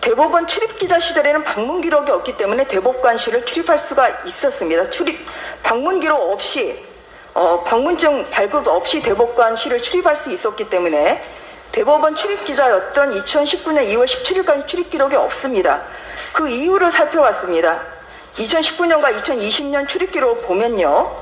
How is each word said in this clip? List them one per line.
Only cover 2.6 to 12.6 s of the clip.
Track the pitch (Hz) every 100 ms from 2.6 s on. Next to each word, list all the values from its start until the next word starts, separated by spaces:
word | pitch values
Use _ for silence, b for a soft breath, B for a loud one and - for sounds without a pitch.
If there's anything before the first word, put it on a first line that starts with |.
| 269
대법관실을 | 190 190 262 254 226 - 226 240
출입할 | - 339 302
수가 | - 262 247 - 370
있었습니다. | - 277 - 170 165 185
출입, | - 339 320 - B B B
방문 | - 233 294 370
기록 | 311 302 175
없이, | 202 - 302 190 - - - B B B
어, | - 170 170
방문증 | 170 233 285 349 320 277 -
발급 | - 208 302 233
없이 | 170 - 311
대법관실을 | - 202 233 240 233 226 294 247
출입할 | 240 359 349 294
수 | 285
있었기 | 180 220 208 214
때문에 | 185 175 151 156 277 B B B B B
대법원 | - 220 302 302 302
출입 | 403 403
기자였던 | - 269